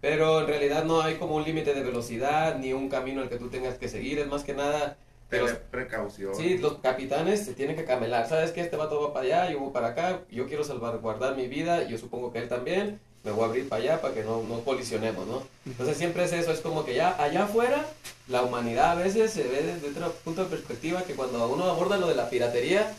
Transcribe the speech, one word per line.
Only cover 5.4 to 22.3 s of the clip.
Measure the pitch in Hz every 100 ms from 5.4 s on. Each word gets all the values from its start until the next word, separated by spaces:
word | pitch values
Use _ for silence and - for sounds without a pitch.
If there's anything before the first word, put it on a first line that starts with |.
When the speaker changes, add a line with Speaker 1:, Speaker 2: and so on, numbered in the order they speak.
| 120
Speaker 1:
los | 117 -
Speaker 2:
precaución. | 123 - 110 101 101 98
Speaker 1:
Sí, | 98 170 185
los | 151 -
capitanes | 127 - 131 139 170 208 208
se |
tienen | - 139
que | 156 -
camelar. | 127 113 120 113
¿Sabes | 160 165
qué? | 170
Este | 170 156
vato | 151 147
va | 147
para | 131
allá, | 131 165 180
yo | 147
voy | 139
para | 123 117
acá, | 117 175 180 -
yo | 113 135
quiero | 147
salvaguardar | 147 131 117 113 113 107 131 135
mi | 127
vida, | 143 165 170 -
yo | 113
supongo | - 120 123
que | 113
él | 117
también. | 123 127 180 208 208 - -
Me | 110
voy | 104
a | 113
abrir | 123 -
para | 110
allá | 123 160
para | -
que | 113
no, | 107 113
no | 110 113
colisionemos, | 135 131 123 110 110 98 92
¿no? | - - -
Entonces | - 120 131 147
siempre | 170 180
es | 175
eso, | 170 165
es | 156
como | 160 156
que | 143
ya | 123 175 185
allá | 147 170
afuera, | 208 220 240 294 302 311 - - -
la | 123
humanidad | 123 123 117 120 156
a | 170
veces | 190 208 220
se | -
ve | 131 135
desde | 165 175 143
otro | 143 170 -
punto | - 165
de | 185
perspectiva, | 160 - 117 160 180
que | 180
cuando | 135 123 120 117
uno | 139
aborda | 180 165 185 202
lo | 170
de | 131
la |
piratería | -